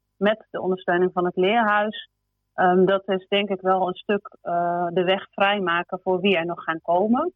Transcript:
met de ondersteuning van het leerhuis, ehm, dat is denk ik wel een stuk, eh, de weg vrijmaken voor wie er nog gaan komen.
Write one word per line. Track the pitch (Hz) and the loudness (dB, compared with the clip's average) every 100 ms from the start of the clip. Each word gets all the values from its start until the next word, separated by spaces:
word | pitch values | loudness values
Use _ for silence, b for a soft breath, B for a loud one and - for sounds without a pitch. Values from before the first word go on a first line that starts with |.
| _ - | _ -2
met | 196 220 - | -2 -2 -6
de | 185 | -8
ondersteuning | 185 185 - 175 180 | -4 -4 -2 0 0
van | 180 180 | 0 -2
het | 185 | 0
leerhuis, | 185 233 214 208 214 - - _ _ _ _ | 2 2 2 0 -2 -6 -16 _ _ _ _
ehm, | - 180 185 185 | 0 2 4 4
dat | 196 190 | 2 0
is | 190 - | -6 -2
denk | 202 202 | -2 -2
ik | 190 | -2
wel | 185 190 185 | 0 0 0
een | |
stuk, | 185 - 202 - - | -4 -4 -4 -4 -12
eh, | - 175 175 175 175 | -6 -4 -2 -2 -2
de | 175 | -2
weg | 180 190 - | 0 -2 -4
vrijmaken | - 196 202 175 170 175 185 | -2 0 0 0 -2 -4 -6
voor | 185 185 | -2 0
wie | 196 170 | 2 0
er | 170 | -2
nog | 170 | -6
gaan | - 160 | -6 -6
komen. | - 175 190 247 349 | 0 0 2 0 -2